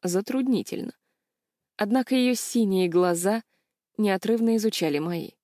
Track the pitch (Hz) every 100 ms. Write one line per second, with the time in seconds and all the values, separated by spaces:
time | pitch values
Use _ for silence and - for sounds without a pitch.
0 | 180 180 202 254 262 226 - - - -
1 | _ _ _ _ _ _ _ - 208 247
2 | 247 262 247 240 - 240 214 190 180 170
3 | 180 170 180 226 - _ _ _ _ -
4 | 214 190 202 226 226 226 214 - 165 143
5 | 160 170 - _